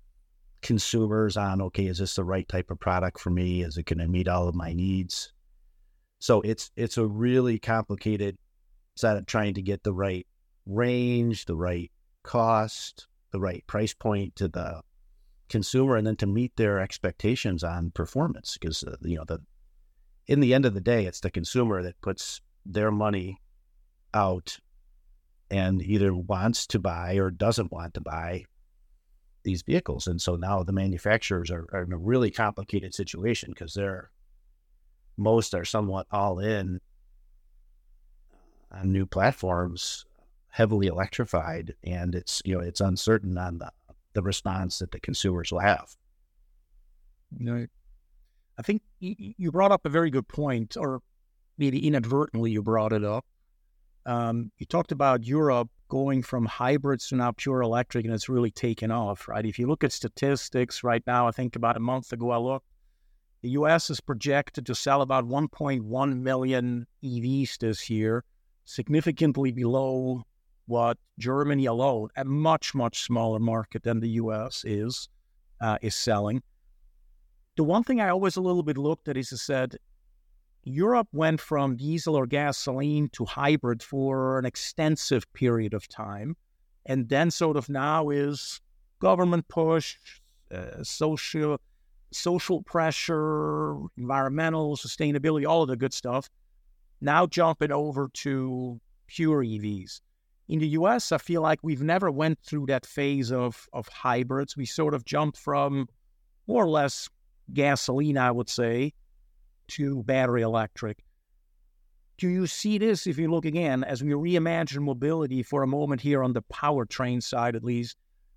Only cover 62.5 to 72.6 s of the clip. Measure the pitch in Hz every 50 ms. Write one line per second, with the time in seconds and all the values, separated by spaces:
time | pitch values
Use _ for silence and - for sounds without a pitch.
62.5 | 135 135 _ _ _ _ _ _ _ _ _ _ _ _ _ _ _ _ - 123
63.5 | 127 143 151 151 165 165 - - 147 - - - 135 110 - 143 139 143 143 -
64.5 | - - 120 - 123 - - 143 139 143 139 127 135 131 123 120 127 143 151 143
65.5 | - - 151 143 135 127 107 107 117 131 135 143 135 123 127 131 131 131 131 131
66.5 | 131 127 123 123 120 120 120 _ _ - - 131 123 120 117 127 135 139 135 -
67.5 | - - 120 113 107 - - - 113 107 107 110 113 120 - _ _ _ _ _
68.5 | _ _ _ - - - 110 - 147 156 156 170 143 - 165 151 127 139 139 131
69.5 | 117 127 123 117 127 135 135 131 131 131 131 127 127 123 113 _ _ _ _ _
70.5 | _ _ _ - 120 120 117 117 117 - _ _ - - 117 123 131 139 147 147
71.5 | 147 139 135 123 117 117 131 139 127 110 107 110 - - 135 135 139 151 156 160
72.5 | 160 151